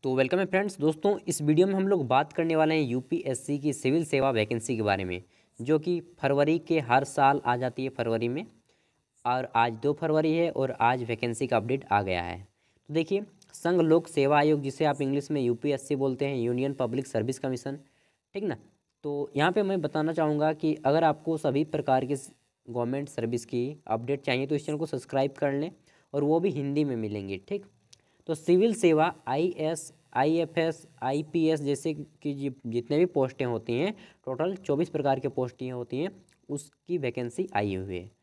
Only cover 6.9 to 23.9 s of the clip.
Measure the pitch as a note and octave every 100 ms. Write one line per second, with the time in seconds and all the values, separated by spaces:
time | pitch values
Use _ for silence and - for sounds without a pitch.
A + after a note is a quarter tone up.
6.9 | B2+ C3+ - C3+ C#3+ A#2+ B2 B2+ B2 C3
7.9 | - A#2 A2+ A#2 C3 A3+ _ _ _ _
8.9 | _ _ _ A#2+ B2 B2+ A2+ A#2+ A2 C#3+
9.9 | D3 D#3+ D#3 D#3 D#3+ E3+ - C3+ - A#2
10.9 | B2 A#2 A2+ A#2+ A2+ C3 A#2 A2 C3+ -
11.9 | G2+ F#2+ F2+ F2 F2+ F#2+ _ _ _ _
12.9 | D3+ D#3+ G3 G#3+ _ _ - E3+ F3+ E3
13.9 | E3 E3+ - C#3 D3 D3 D3+ C3+ C3+ D#3
14.9 | C#3+ C#3 C#3+ C#3+ D3+ A#2+ A#2+ D3 C3+ -
15.9 | C#3+ C3+ B2+ C#3 C3+ A#2 B2 C3+ C#3 B2
16.9 | B2+ C3+ A2+ A2+ C3 C3 B2+ - C#3+ -
17.9 | _ _ _ _ G3+ G3+ A#2+ _ _ _
18.9 | _ D3 C#3+ C#3+ C#3 D#3 F#3 G3 F#3+ D#3
19.9 | D#3 D#3 D#3+ D#3 D3+ D#3 D3+ D#3 - C3+
20.9 | D3+ E3 C#3+ - D#3+ D3 C3+ D3+ D3+ -
21.9 | C3 B2+ C#3 - _ _ _ - A#2+ A#2+
22.9 | C3+ C#3+ - A#2 A#2+ A#2 B2 B2+ D3+ -